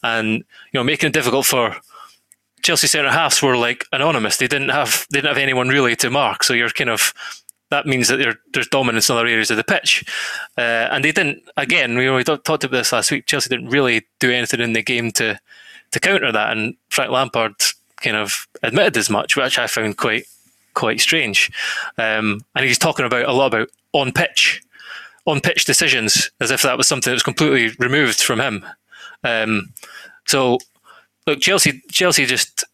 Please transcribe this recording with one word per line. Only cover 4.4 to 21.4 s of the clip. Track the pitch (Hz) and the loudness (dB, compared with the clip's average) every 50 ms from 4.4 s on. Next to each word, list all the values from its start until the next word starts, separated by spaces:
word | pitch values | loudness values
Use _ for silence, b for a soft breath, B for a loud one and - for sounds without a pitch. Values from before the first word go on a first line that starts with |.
| 135 | 0
didn't | 120 147 139 139 139 | 0 0 -2 -2 0
have, | 131 147 139 117 - - - _ | 0 0 0 0 -2 -4 -4 _
they | 143 143 | -4 -2
didn't | 139 147 143 | 0 0 0
have | 147 | 0
anyone | 139 135 131 127 123 127 | 0 2 2 2 2 2
really | 131 143 131 120 117 | 2 2 4 2 2
to | - - 120 | 0 0 0
mark. | 123 143 139 110 95 - - | 2 2 0 0 0 -2 -2
So | - 127 | 0 2
you're | 117 120 113 | 0 0 0
kind | - - 143 120 | -2 -2 -2 -2
of, | 113 104 - - - B B B B B B B B _ _ _ | 0 0 -2 -4 -4 B B B B B B B B _ _ _
that | 147 143 - | -2 -2 0
means | 151 135 127 120 - | 0 0 0 2 0
that | 123 | 2
there, | 143 139 117 110 - _ _ - | 2 0 -2 -2 -4 _ _ -4
there's | 135 117 | -4 -2
dominance | - - 139 131 120 113 113 - - | 0 0 0 2 2 0 2 2 2
in | 127 | 2
other | 117 117 | 2 2
areas | 120 117 110 110 - | 2 2 0 2 0
of | 113 | 0
the | 107 110 | -2 0
pitch. | - 202 - - - - - - B B B B B B B B B B | 0 -2 0 2 0 0 0 -2 B B B B B B B B B B
Uh, | - 120 117 117 113 117 - | -4 -2 0 0 0 0 0
and | - 135 135 | -2 0 0
they | 156 151 | 0 2
didn't, | - 180 143 143 - _ - - | 2 0 0 -4 -8 _ -8 -6
again, | - 143 - 165 175 135 120 120 | -6 -2 0 2 0 2 2 2
we, | 123 127 131 | 2 2 2
we | 135 131 123 | 2 2 2
talked | - 151 139 _ - 156 147 - | 0 0 -2 _ -2 -2 0 0
about | 123 | 0
this | 127 127 117 - | -2 0 0 0
last | - 113 101 - | 0 0 0 0
week, | 147 - - | -2 -2 -2
Chelsea | - - 139 - 120 | -2 -2 -2 -2 -2
didn't | 127 120 123 117 | -4 -6 -4 0
really | 120 143 135 123 117 110 - _ _ _ | 2 2 4 4 2 0 -2 _ _ _
do | - 127 | 0 2
anything | 123 123 120 - - 117 | 2 2 0 -2 -2 -2
in | 120 117 113 | 0 0 0
the | 113 | -2
game | 110 - 127 120 117 117 | -2 0 -2 -2 -2 -2
to, | 107 - 117 110 104 - B B B B B B B B B B | -2 -2 -2 -2 -4 -6 B B B B B B B B B B
to | - - | -4 -2
counter | - 185 196 190 - 131 110 | 0 2 2 2 2 0 0
that. | 107 107 110 | 0 0 0
And | 113 110 107 117 - _ _ _ | -2 -2 -4 -4 -6 _ _ _
Frank | - 151 135 113 | -2 -2 0 2
Lampard | 127 127 135 120 - 120 113 110 101 - - - - _ _ _ _ - | 0 0 0 0 0 0 0 0 -2 -2 -2 -2 -2 _ _ _ _ -6
kind | - 123 110 | -4 -2 -2
of | 107 104 98 - - - _ _ - | -2 -2 -2 -6 -8 -8 _ _ -4
admitted | - 120 117 196 196 - - | -4 -2 2 2 2 2 2
as | 120 101 - | 0 0 0
much, | 104 104 - - - | 0 -2 0 0 0
which | 143 131 131 - | 0 0 0 0
I | - 120 | -2 -2
found | 107 - 117 110 107 101 | -2 -2 -2 -2 -2 -2
quite, | - - 123 107 120 147 - - _ _ _ _ _ _ _ _ | -2 -2 0 0 -2 -4 -8 -20 _ _ _ _ _ _ _ _
quite | - - 110 113 110 | -2 0 0 0 0
strange. | - - 165 165 135 110 98 - | 0 2 2 2 0 0 0 0